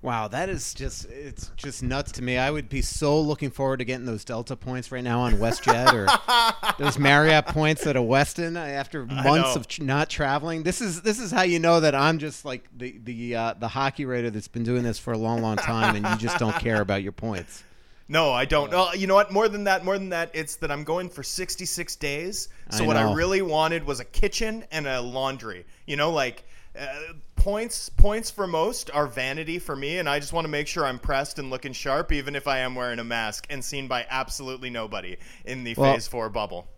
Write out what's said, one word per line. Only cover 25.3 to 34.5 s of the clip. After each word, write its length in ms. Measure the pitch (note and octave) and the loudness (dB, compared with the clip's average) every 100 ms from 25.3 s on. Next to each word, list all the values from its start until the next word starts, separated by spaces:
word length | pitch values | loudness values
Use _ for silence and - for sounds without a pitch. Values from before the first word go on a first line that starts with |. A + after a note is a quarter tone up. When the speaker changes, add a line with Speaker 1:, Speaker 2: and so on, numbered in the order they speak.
| C3+ A2+ F2+ F2 - - | -2 -8 -12 -14 -20 -8
Speaker 2:
You 100 | D3 | 0
know, 160 | D3+ | 2
like, 320 | D#3+ B2+ - - - - - | 2 0 -4 -16 -18 -16 -12
uh, 80 | C3+ C#3+ E3 D#3+ - | -10 -10 -12 -14 -10
points, 540 | - G3 G#3 A3+ - - | 2 4 4 -2 -6 -4
points 420 | - - G#3+ A3+ | 8 8 8 -4
for 160 | - F#3+ | -4 -2
most 460 | E3 F3+ B3+ - | 2 0 -2 -4
are 140 | C#3+ D3 | 0 0
vanity 500 | C3 C3 D3 D#3+ E3+ | 0 -4 -4 -4 -6
for 160 | - | -6
me, 240 | C#3 C#3 F3 | -6 -4 -2
and 100 | D3+ | 0
I 120 | C#3+ | -2
just 120 | C#3+ | -2
wanna 140 | E3 D#3+ | -4 -2
make 220 | D3 D3+ | -4 -4
sure 180 | - C#3+ | -2 -2
I'm 140 | B2+ | -2
pressed 400 | - C3+ C#3+ - | -2 -2 -2 -6
and 100 | C#3 | -8
looking 220 | B2+ C#3 | -8 -8
sharp, 400 | A#2 C#3+ C#3 E3+ | -8 -2 -2 2
even 240 | D3 C3+ C#3+ | 0 0 -4
if 100 | C#3 | -2
I 120 | C3 | 0
am 180 | B2+ B2+ | 0 -4
wearing 240 | B2 A#2 | -4 -4
a 40 | |
mask 440 | A#2 A#2 A2 G#2 - | -4 -2 -2 -6 -8
and 140 | C#3+ | -8
seen 240 | A#2+ C#3+ C3 | -6 -6 -4
by 180 | B2+ A#2+ | -4 -2
absolutely 600 | C3 C3 - C3 | -4 -4 -6 -8